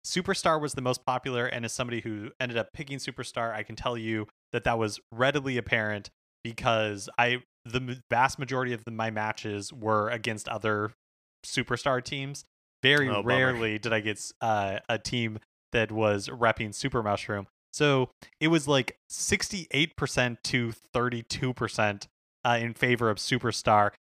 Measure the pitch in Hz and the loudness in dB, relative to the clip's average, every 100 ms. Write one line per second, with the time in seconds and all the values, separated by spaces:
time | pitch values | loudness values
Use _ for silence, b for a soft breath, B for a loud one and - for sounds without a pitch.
0 | - 185 185 190 180 156 147 139 127 127 | -2 -2 0 0 2 2 0 -2 -2 -2
1 | - 127 135 123 123 123 117 - 123 117 | -2 -2 -2 -2 -2 -2 -6 -4 -4 -4
2 | 113 107 107 - 123 117 107 - 139 139 | -6 -8 -10 -6 -4 -2 -4 -10 -10 -8
3 | - 123 123 - 117 107 107 110 123 120 | -10 -10 -8 -4 -4 -4 -8 -6 -4 -4
4 | 110 110 104 _ _ 120 127 117 110 - | -2 -4 -4 _ _ -2 0 0 0 -4
5 | _ 113 131 147 135 123 104 117 107 104 | _ 2 2 2 0 -2 0 0 0 -4
6 | - _ _ _ 120 113 127 113 107 101 | -8 _ _ _ -12 -2 2 2 0 -4
7 | - - 120 123 _ _ 120 127 127 127 | -6 0 2 0 _ _ -6 -4 -4 -10
8 | _ 120 131 - 127 131 123 117 117 113 | _ 4 4 2 -4 -2 -2 -4 -6 -4
9 | 113 107 107 - 110 104 98 131 107 107 | -4 -2 -4 -4 -4 -6 -6 -6 0 2
10 | 107 117 113 107 - 113 107 104 107 - | 2 -2 -4 -4 -6 -2 0 0 -2 -6
11 | _ _ _ _ - - 120 120 143 127 | _ _ _ _ -6 -4 -2 -2 0 0
12 | 123 143 139 139 - _ _ _ 131 147 | -2 -8 -8 -12 -18 _ _ _ 6 6
13 | 135 104 110 131 131 120 113 107 113 110 | 4 2 2 4 4 2 0 0 0 0
14 | 107 104 - - 117 107 98 95 - 110 | 0 -4 -10 -4 0 2 0 -4 -2 -4
15 | - 127 113 107 _ _ _ 123 110 107 | -2 -2 -2 -4 _ _ _ 0 0 2
16 | 107 101 98 127 117 - 107 98 139 127 | 4 2 -2 2 2 4 -4 -4 -2 0
17 | 107 101 - 104 95 _ _ - 147 135 | 0 -2 -2 -6 -6 _ _ 2 4 4
18 | 127 _ B _ 156 165 139 139 127 - | 2 _ B _ 4 4 4 2 2 -6
19 | _ - - 196 - 196 160 139 165 - | _ -6 0 0 0 -6 -2 0 0 -2
20 | 139 - 123 117 - 127 117 110 _ 123 | -2 2 0 0 -2 0 -2 -6 _ -2
21 | 123 120 113 - 131 123 113 - 107 101 | 0 -2 -8 -4 -4 -2 -4 0 0 0
22 | - _ _ _ 123 120 117 113 127 120 | -10 _ _ _ 0 2 0 0 2 4
23 | 113 101 - 127 120 - - 107 104 - | 2 0 0 0 0 0 4 6 6 0